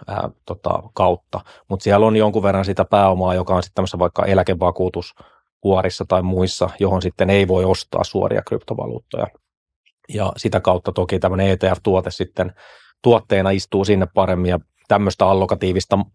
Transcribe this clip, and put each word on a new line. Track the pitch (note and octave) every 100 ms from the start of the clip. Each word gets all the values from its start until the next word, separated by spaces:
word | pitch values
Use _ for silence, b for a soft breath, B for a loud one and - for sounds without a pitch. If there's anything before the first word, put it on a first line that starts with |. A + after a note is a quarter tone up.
| -
ää, | G2 - - -
tota, | - - - G#2+
kautta. | - F2+ F2+ _ - B B -
Mut | G2
siellä | G#2 G2+ A2
on | A2
jonkun | G#2+ G#2+
verran | G2 G2 G2
sitä | F#2+ F#2
pääomaa, | G2+ G2 F#2 F#2 F2+
joka | F2+ F#2
on |
sitten | - -
tämmöisessä | F#2 F2
vaikka | F2 - F#2
eläkevakuutuskuorissa | F#2+ F#2 E2+ F2+ - F#2 F2 - - _ _ _ _ G2 F#2 F#2 - F#2+
tai | F#2
muissa, | F#2 F#2 F#2 - E2+ -
johon | G2 F#2
sitten | F2 - F#2+
ei | G2 F#2+
voi | F#2 F#2
ostaa | F2+ - -
suoria | - G2 G2 G2+
kryptovaluuttoja. | - A2 - A2 - A#1 - - - - _ _ _ _ _ _ -
Ja | G#2 F#2 -
sitä | A2 F#2+
kautta | F#2+ F2+ -
toki | - F2+ F#2
tämmönen | F#2 F#2 G2
E | F#2
T |
F-tuote | F#2 F2+ G#2 F#2 F2+
sitten | - F2+ - F#2 B B B B _
tuotteena | B2 A2+ - G2 F#2+
istuu | G2 - G2 G2
sinne | G2 F#2
paremmin | G2+ F#2+ F2+ F2+
ja | F2 - _ -
tämmöistä | G2+ G2 - F#2+
allokatiivista | F#2+ F#2 G2 F#2 F#2 - G#2 -